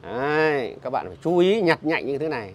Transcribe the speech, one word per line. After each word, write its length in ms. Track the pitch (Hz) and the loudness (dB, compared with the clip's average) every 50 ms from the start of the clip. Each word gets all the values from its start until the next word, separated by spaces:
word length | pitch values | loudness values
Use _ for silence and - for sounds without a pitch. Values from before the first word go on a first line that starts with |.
Đấy, 720 | 78 82 - 120 135 147 151 156 156 156 151 139 123 98 - - | -12 -8 -6 -4 -2 0 2 4 4 2 2 0 -2 -4 -8 -10
các 80 | - 127 | -8 -4
bạn 180 | 131 120 76 | -4 -4 -6
phải 100 | 92 90 - - | -6 -12 -6 -2
chú 140 | 160 175 | 0 4
ý 240 | 175 175 185 202 233 | 4 4 4 4 4
nhặt 180 | 196 170 156 - | 4 2 2 2
nhạnh 260 | - 151 165 135 80 | 0 -2 -2 -2 -2
những 120 | 123 143 135 | -2 -4 -4
thứ 80 | 151 | -4
này. 260 | 160 147 123 107 95 95 | -4 -4 -6 -8 -10 -14